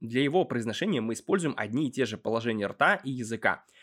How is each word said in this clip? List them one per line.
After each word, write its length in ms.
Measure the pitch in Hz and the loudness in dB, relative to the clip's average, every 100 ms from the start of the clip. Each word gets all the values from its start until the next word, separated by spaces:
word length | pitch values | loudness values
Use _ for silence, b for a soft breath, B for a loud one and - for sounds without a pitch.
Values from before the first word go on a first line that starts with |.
Для 200 | 113 123 | -4 0
его 220 | 143 180 | 2 2
произношения 560 | 170 123 113 107 113 143 | 2 -2 -2 -2 0 0
мы 140 | 110 | 0
используем 400 | 113 - 185 160 - | -4 -2 0 0 -2
одни 300 | 107 123 151 | -2 -2 0
и 40 | |
те 140 | - 117 | 0 -2
же 120 | 107 | -2
положения 500 | 107 113 117 110 98 | -2 0 0 0 -2
рта 280 | - 156 202 | 2 2 2
и 140 | 135 | -2
языка. 540 | 127 110 113 101 85 B B | -6 -6 0 0 0 B B